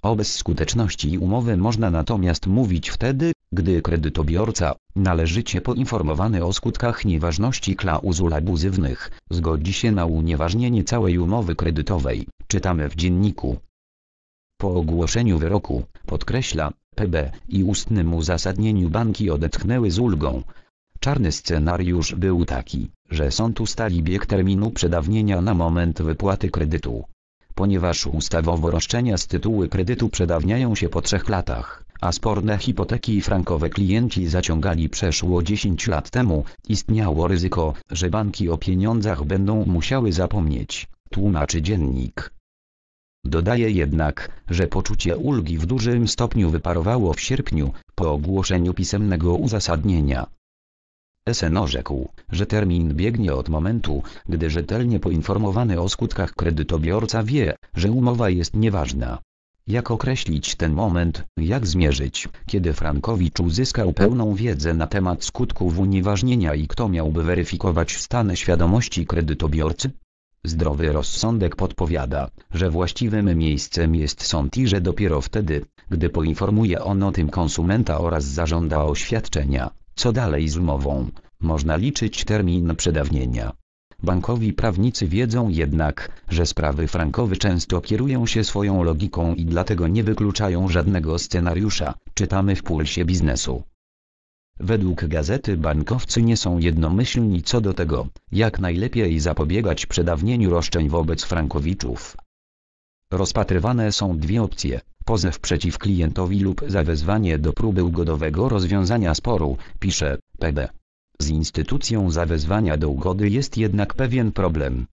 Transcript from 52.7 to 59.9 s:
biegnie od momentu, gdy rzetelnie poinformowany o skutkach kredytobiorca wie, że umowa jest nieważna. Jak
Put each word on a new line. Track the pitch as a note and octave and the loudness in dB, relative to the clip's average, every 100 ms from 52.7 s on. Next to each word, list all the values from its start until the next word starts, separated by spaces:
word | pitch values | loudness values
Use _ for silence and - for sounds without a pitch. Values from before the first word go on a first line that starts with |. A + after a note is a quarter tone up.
| F2 E2 | 2 0
biegnie | D2 G2 A#2+ F#2+ | 0 0 0 0
od | C2+ C2 | -2 -2
momentu, | D#2 F2 A2+ - C#2+ - - - | -2 0 0 0 -2 -4 -10 -6
gdy | E2 D#2+ | -2 0
rzetelnie | D#2+ D2+ A2 A#2+ G#2 | -2 -2 -2 0 0
poinformowany | F2+ D#2+ D2+ G2 G#2 G2+ A#2+ F2 | 0 0 0 0 0 0 0 0
o | F2+ | -2
skutkach | - A#2 - F2 | -2 -4 -2 -4
kredytobiorca | - E2 D#2 D2+ E2+ D#2+ G2+ B2+ A2+ | -2 -2 0 0 0 0 0 0 -2
wie, | A2 C#3+ F#2+ - - | 0 0 0 -2 -8
że | - F#2+ | -2 0
umowa | A#2+ B2 A#2+ G#2+ | 2 2 2 2
jest | F2+ E2 G#2+ | 2 0 0
nieważna. | A2 G2 C2+ C2 A#1+ A#2 - _ _ _ - | 2 2 -2 -2 -4 -6 -12 _ _ _ -4
Jak | A2+ A#2 | -4 -2